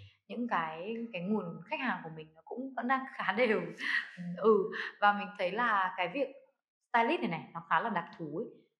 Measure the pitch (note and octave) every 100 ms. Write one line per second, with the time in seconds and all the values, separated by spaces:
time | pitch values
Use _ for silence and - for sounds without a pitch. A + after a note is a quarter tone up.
0 | - _ - G3+ A#3+ F#3 D#3+ D#3+ G3 A3+
1 | A3+ F3+ F3+ G#3+ F3 D#3+ - D4 B3+ F#3
2 | D#3+ D#3+ D#3 - - B3 C4+ B3 A#3+ C4
3 | C4 - F#3 G#3 A#3+ G3 E3+ - - -
4 | - F3+ F3 F3 G#3 G#3 F3 - - -
5 | G#3 G3+ G3 - F3+ G#3 A#3+ G3+ F#3 F#3+
6 | F3 C4+ C4 - - _ _ _ _ A#3
7 | A#3 F4 A3+ D#3+ - E3+ - E3 G3 E3+
8 | E3+ - D#3 D#3+ B3 - _